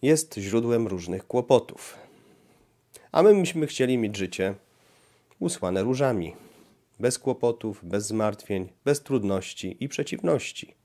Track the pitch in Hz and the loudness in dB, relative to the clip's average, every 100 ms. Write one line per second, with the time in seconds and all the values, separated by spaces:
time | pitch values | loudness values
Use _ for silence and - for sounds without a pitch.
0 | 131 156 - - 98 110 117 117 113 95 | 4 4 2 -6 -2 0 2 0 0 -6
1 | 85 92 - 123 120 127 - - - - | -6 -8 -4 -4 4 4 4 -16 -18 -20
2 | - - _ _ _ _ _ _ _ - | -20 -20 _ _ _ _ _ _ _ -20
3 | - - 190 208 170 165 151 - 127 127 | -4 4 8 6 4 0 -4 0 0 2
4 | 110 104 92 - 95 98 _ _ _ _ | 0 -2 -6 -2 -4 -4 _ _ _ _
5 | _ _ _ _ 175 175 92 95 104 131 | _ _ _ _ -4 -2 -2 0 0 2
6 | 139 110 82 - - - - _ _ _ | 2 0 -4 -10 -20 -20 -20 _ _ _
7 | 117 127 - 123 120 117 113 101 87 98 | -2 0 -4 0 0 -2 -6 -8 -6 -4
8 | 110 110 107 101 - 98 92 _ - 143 | -2 0 0 -2 -6 -4 -4 _ -2 -2
9 | - 135 101 98 90 - 95 - 135 - | 0 -2 0 -2 -4 -10 -10 -8 -8 -6
10 | - - 170 151 - - - - | -6 -4 0 0 -2 -12 -18 -20